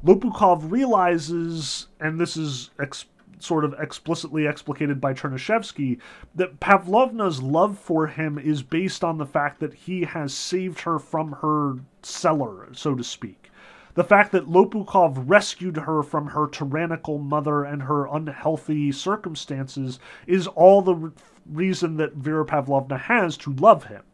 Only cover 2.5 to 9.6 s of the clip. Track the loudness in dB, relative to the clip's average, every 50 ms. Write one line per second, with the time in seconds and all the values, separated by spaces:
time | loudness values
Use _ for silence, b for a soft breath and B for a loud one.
2.5 | -6 -8 -10 -14 _ -8 -8 -8 -8 -16 -18 _ _ _ _ _ -20 -20 -6 -2
3.5 | 0 0 0 0 -2 -4 -8 -10 -10 -14 _ -6 -6 -4 -6 -6 -4 -2 0 -2
4.5 | -2 -4 -8 -10 -6 -4 -2 -2 -2 -2 -2 -4 -4 -2 -6 -6 -6 -6 -4 -2
5.5 | -2 -2 -2 -4 -8 -6 -4 -4 -4 -4 B B B B B B _ -4 -4 -4
6.5 | -4 -8 2 2 2 2 4 2 2 4 4 2 0 -2 -2 -2 -2 -4 -4 0
7.5 | 2 2 2 2 0 -6 -6 -2 0 0 0 -2 -2 -6 -6 -6 -6 -4 -2 -2
8.5 | -2 -2 -4 -4 -2 -2 -2 -2 -4 -4 -4 -4 -2 -4 -6 -4 -2 -2 -2 -2
9.5 | -4 _